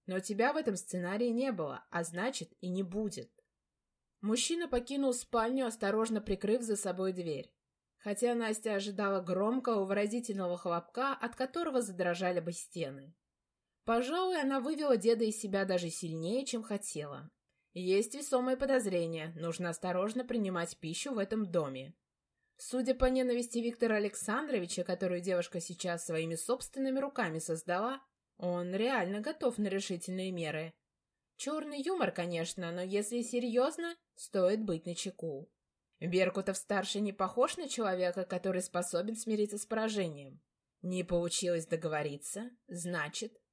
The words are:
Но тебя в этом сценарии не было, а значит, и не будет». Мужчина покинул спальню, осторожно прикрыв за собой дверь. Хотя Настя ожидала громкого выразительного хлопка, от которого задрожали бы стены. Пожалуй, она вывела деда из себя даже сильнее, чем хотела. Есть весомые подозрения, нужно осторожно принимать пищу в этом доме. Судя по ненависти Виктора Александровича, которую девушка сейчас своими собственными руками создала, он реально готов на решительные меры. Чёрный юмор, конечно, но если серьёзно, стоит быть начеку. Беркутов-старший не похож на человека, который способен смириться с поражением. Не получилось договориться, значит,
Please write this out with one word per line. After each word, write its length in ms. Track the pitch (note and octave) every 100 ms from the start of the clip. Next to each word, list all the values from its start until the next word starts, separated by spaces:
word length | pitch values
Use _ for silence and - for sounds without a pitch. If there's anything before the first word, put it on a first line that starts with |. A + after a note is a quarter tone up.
| -
Но 140 | F#3
тебя 320 | - G3+ B3
в 40 | D4
этом 200 | D4+ F#3
сценарии 520 | - F3+ F3 G3+ A#3+
не 240 | A#3 C4+
было, 340 | F#3+ D3 B2+ -
а 140 | E3+
значит, 480 | E3 E3+ A#3 C4+ - _
и 80 | F3+
не 140 | F3+
будет». 480 | F#3 G3+ G#3 - A2+ _ _ _ _ _ _ _ _ _
Мужчина 480 | G3+ A#3+ - E4+ E4
покинул 440 | B3 A#3+ C#4 C4+
спальню, 540 | A#3+ - A#3 A3 C4 B3
осторожно 540 | A3+ G3+ G#3+ A3+ A3
прикрыв 420 | G#3 F#3+ G3+ B3
за 140 | A3+ G3+
собой 360 | F#3+ F3+ F#3+
дверь. 400 | F#3 E3+ C#3 - _ _ _ _ _
Хотя 360 | G#3 G#3 A#3+
Настя 400 | A#3 A3+ A3 A3
ожидала 480 | G3+ G#3 G3 G3+ G3
громкого 640 | F3+ F#3 G#3 B3+ B3+ G#3+
выразительного 720 | F#3+ G3 G#3 A#3+ A#3 G3 F3+ F3
хлопка, 560 | F3+ E3+ - - C4+
от 220 | C4+ A#3 -
которого 440 | C4 E4+ E4+ C4
задрожали 600 | G3+ F3+ F3 F3 F3+ F3
бы 120 | E3
стены. 600 | E3+ - F3 C#3+ C#3 C#3 - _ _ _ _ _ _
Пожалуй, 560 | - A#3 B3+ E4+ F#4 F4
она 200 | C4+ C4+
вывела 360 | B3 D4+ D4 A#3+
деда 280 | A3+ A3+
из 140 | A3 G#3+
себя 260 | G3+ G3
даже 260 | F#3+ F3+ E3+
сильнее, 540 | - E3+ D#3+ E3 B3
чем 180 | C#4 A#3
хотела. 680 | A3 G3+ - D3+ D3 C3+ D3+ - _ _ _
Есть 420 | F3+ F3+ G3 A#3
весомые 420 | C#4 D4 B3+ B3+ C4
подозрения, 760 | C#4 C4 G#3 F3+ E3 E3 D#3 E3
нужно 340 | E3 E3 F3
осторожно 540 | E3 F#3 F3+ G#3 A#3+
принимать 540 | B3 A#3+ G3 F3+ E3+ -
пищу 340 | D#3 F3 C#4+
в 60 | A#3
этом 320 | G3 A3 G3
доме. 440 | E3+ C#3+ C3 C#3 - _ _ _ _ _ -
Судя 380 | - B3+ B3+
по 120 | B3+ C4
ненависти 520 | C4 B3+ A#3+ A#3+ A#3+
Виктора 380 | A#3 A#3 A3+ G#3+
Александровича, 880 | G#3 - - A#3 D4+ A#3 E3+ -
которую 360 | F3 F3+ F#3 F3
девушка 400 | F3+ F3+ E3+ F3
сейчас 460 | E3+ E3+ F3+ E3+ -
своими 280 | D#3+ E3
собственными 640 | D#3+ - C4 - C4+ C4+ C4
руками 400 | C#4 C#4 F#3+ D#3+
создала, 600 | D#3+ D#3+ - F3+ A#3 C4+ - _ _ -
он 380 | F3+ F3 F3+
реально 460 | F#3+ A#3 B3+ F3+ G#3
готов 380 | B3 D#4 C#4 A#3+
на 80 | G#3
решительные 640 | G3 G3 F3 - F#3 F#3
меры. 420 | F3+ D#3 D#3 E3 - _ _ _ _ _ -
Чёрный 460 | C#4 D#4 D4 C#4+
юмор, 300 | C#4 F#4 A#3+
конечно, 580 | F#3 F3 E3+ E3+ - E3+
но 120 | F3
если 400 | F#3 G3+ G#3 A#3+
серьёзно, 760 | A#3 A#3+ B3 A#3 C4+ D#4+ E4+ E4+ _
стоит 480 | - - F#3+ F3+ A3
быть 240 | G#3 E3 F3
начеку. 640 | E3+ F#3+ - E3 C#3 D#3+ _ _ _ _ _
Беркутов-старший 1000 | F3 F3+ F3+ F#3+ F#3+ F#3+ - G3+ G3 G3+
не 120 | G#3
похож 440 | G3 G3 - D4+ -
на 120 | D4
человека, 560 | - G#3 F#3 F3+ F3+
который 380 | F3+ F3+ F#3+ F#3
способен 540 | F#3 F3 F3 E3+ G3+ A3
смириться 420 | A3+ G#3+ G#3 G#3
с 80 | -
поражением. 760 | A3 A3 G#3+ F3 C#3+ C#3 C#3+ _ _ _ _
Не 200 | F3+ F3+
получилось 640 | F3 F3 E3+ - F3+ E3+ D#3+
договориться, 840 | E3 D#3+ D3+ D3 C#3+ - G3+ A#3+ - -
значит, 720 | F3 F3 F3 D3 - A3+ - _